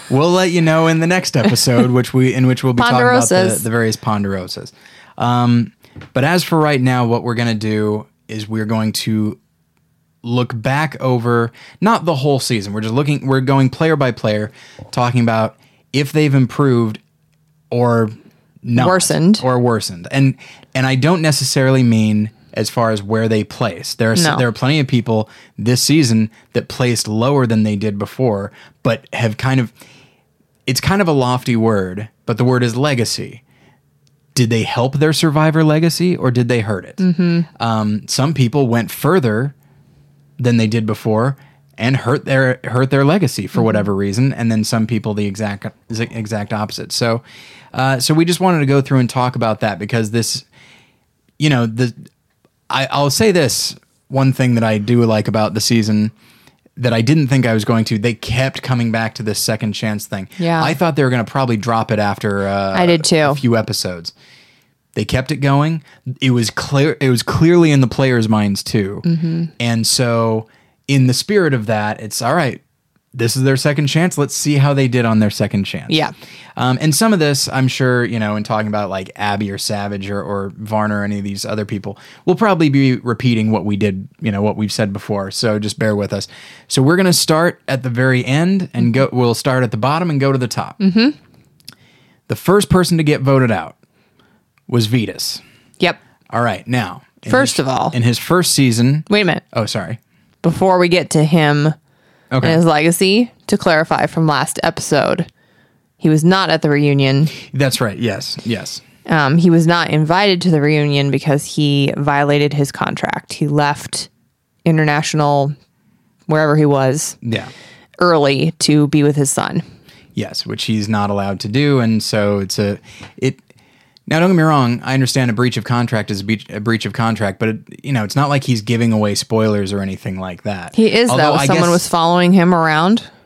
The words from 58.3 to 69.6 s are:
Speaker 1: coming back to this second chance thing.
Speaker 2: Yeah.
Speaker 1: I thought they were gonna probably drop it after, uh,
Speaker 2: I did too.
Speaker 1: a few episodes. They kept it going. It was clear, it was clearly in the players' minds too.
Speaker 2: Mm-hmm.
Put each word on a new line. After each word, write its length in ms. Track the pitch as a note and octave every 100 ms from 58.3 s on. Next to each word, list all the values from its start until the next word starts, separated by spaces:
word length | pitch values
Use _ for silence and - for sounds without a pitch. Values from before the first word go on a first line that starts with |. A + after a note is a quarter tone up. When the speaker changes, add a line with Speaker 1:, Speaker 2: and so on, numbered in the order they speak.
| B2 C3+ -
Speaker 1:
coming 280 | - B2+ A#2
back 240 | A2+ A2 -
to 60 |
this 160 | G#2+ G#2
second 340 | - A2 G#2+
chance 320 | G2+ A2 G#2 -
thing. 220 | G2+ F#2 -
Speaker 2:
Yeah. 240 | E3+ E3
Speaker 1:
I 100 | C#3
thought 240 | D3+ F3 C#3+
they 60 |
were 60 | C3
gonna 140 | B2
probably 320 | G#2+ C#3 C3 A2+
drop 320 | A#2 A2+ A2
it 80 | G#2+
after, 480 | G#2 G2 G#2+ G2+ G2
uh, 260 | G2 G2 F#3
Speaker 2:
I 80 | F3+
did 180 | E3+
too. 120 | D#3 E3
Speaker 1:
a 180 | D3
few 220 | C#3 B2+ A2+
episodes. 580 | G#2+ G#2+ F#2+ F2 E2 - _ - _ _ _ _ _
They 100 | -
kept 260 | A2 B2+ C3
it 60 | D3+
going. 440 | C#3 C#3 D#3 D#3+ - - - B2+
It 100 | C3
was 180 | A#2+ A2
clear, 460 | - - C#3 D3+ -
it 100 | C3+
was 120 | A#2+
clearly 480 | - - D#3+ F3 D#3+
in 100 | C#3+
the 60 | B2+
players' 400 | - C3+ A#2+ A2
minds 340 | A2 G#2 G2
too. 400 | - A2+ F#2+ G2+
Speaker 2:
Mm-hmm. 400 | E3+ E3 E3 E3 E3 -